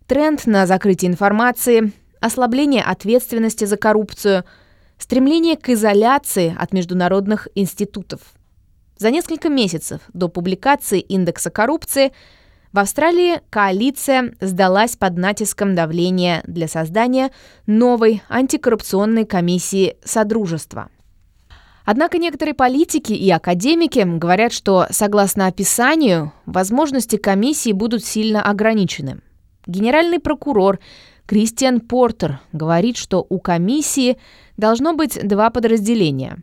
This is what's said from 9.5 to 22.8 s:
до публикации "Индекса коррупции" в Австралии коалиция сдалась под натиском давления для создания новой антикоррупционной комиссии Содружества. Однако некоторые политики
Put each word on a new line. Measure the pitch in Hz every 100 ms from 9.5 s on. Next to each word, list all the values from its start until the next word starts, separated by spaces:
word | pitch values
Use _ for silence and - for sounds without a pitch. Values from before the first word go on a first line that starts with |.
| 277 202 165 - - -
до | 175 175
публикации | 175 180 185 269 285 - 185
"Индекса | - 190 175 - 180
коррупции" | - 226 320 - 269 269 - _ _ _ _ _
в | 196
Австралии | 202 - 311 349 349 330 -
коалиция | 214 196 190 254 277 - 262 247 -
сдалась | 190 185 190 190 233 -
под | 190 175
натиском | 185 208 208 - 196
давления | 180 160 170 175 185 180 165 -
для | 170 160
создания | 165 160 196 247 262 262 - - _ -
новой | 214 247 240 220 214 -
антикоррупционной | 233 262 311 247 214 - 196 214 226 220
комиссии | 190 175 180 - 190 185 -
Содружества. | - 226 208 226 190 160 - - 104 _ _ _ _ _ _ - _ _ -
Однако | 220 339 349
некоторые | 339 285 311 285
политики | 254 262